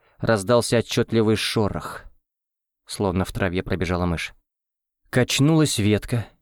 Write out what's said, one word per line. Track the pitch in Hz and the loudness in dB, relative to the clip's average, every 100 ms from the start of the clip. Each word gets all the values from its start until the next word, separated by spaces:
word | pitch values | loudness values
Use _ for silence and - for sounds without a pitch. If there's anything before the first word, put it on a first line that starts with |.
| _ _ | _ _
раздался | 113 110 95 120 - 117 | 0 0 2 2 2 0
отчетливый | - - 113 113 110 107 | 0 -2 0 2 2 2
шорох, | - 117 101 87 - - - _ _ _ _ _ _ _ - | 0 -2 -2 -4 -10 -14 -18 _ _ _ _ _ _ _ -12
словно | - 98 90 92 | -4 -2 0 -2
в | |
траве | - 95 90 | -2 -2 -2
пробежала | - 87 87 87 90 | -4 -4 -2 -2 -2
мышь. | 80 - - _ _ _ _ _ _ _ | -4 -6 -14 _ _ _ _ _ _ _
Качнулась | 127 120 - 143 160 147 - | -2 0 2 4 4 2 2
ветка, | 104 101 - 120 - _ | 2 0 0 -6 -6 _